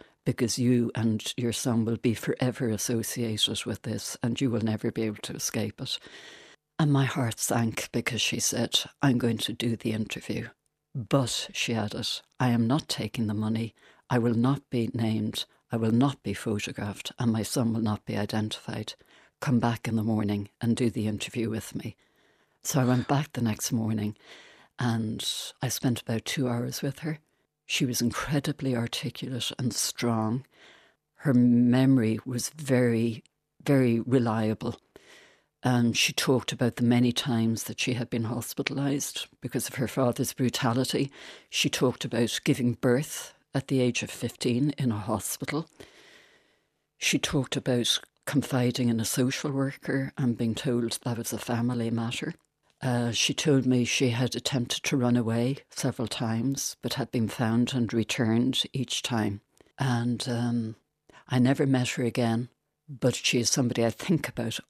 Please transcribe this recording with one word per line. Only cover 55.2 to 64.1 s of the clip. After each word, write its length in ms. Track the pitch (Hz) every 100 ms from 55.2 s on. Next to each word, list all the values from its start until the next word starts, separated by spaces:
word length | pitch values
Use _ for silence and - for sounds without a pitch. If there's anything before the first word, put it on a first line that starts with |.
| 113 117 123 139 -
several 360 | - 131 123 110
times, 720 | - 117 113 123 135 - -
but 100 | 113
had 160 | - 117
been 180 | 127 107
found 460 | - 117 113 120
and 180 | 131 113
returned 720 | 113 107 - 110 113 131 - -
each 280 | 135 123 -
time. 400 | - 117 107 104 _ _ _ -
And, 480 | 135 120 120 113 127
um, 460 | 117 120 120 110 113 _ _ _ - -
I 120 | 127
never 260 | 123 139 139
met 240 | 131 123
her 140 | -
again, 460 | 120 127 117 113 120 _ _ _ -
but 280 | 131 127 -
she 240 | - 127
is 100 | 113
somebody 340 | - 123 -
I 60 | 117
think 400 | - -